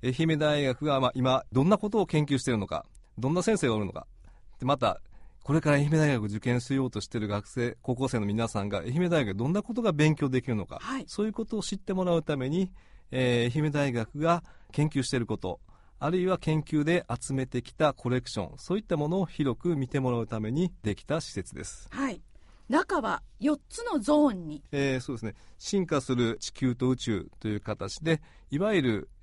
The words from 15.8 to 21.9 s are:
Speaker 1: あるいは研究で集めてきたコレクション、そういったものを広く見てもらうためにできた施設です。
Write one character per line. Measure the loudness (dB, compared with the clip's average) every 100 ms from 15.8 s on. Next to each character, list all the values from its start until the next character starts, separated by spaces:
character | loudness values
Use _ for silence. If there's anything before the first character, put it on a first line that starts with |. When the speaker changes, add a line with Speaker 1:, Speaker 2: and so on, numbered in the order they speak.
| -20 -6
Speaker 1:
あ | -2
る | 0
い | 0
は | 0
研 | 0 0
究 | 0 0
で | 2 0 0 -8
集 | -4
め | -4 -2
て | -4
き | -6
た | 0 0
コ | 0 -2
レ | -2
ク | -2
シ | -6
ョ | -6
ン、 | -8
そ | -4 -4
う |
い |
っ |
た | -2 -2
も | 0
の | 0
を | -2
広 | -2 -2 0
く | -2
見 | -2 -2
て | -2
も | 0
ら | -2
う | -2
た | -4
め | -2
に | 0 -2 -2
で | -4
き | -4
た | -4 -6
施 | -4
設 | -10 -10
で | -10
す。 | -12 -14 -14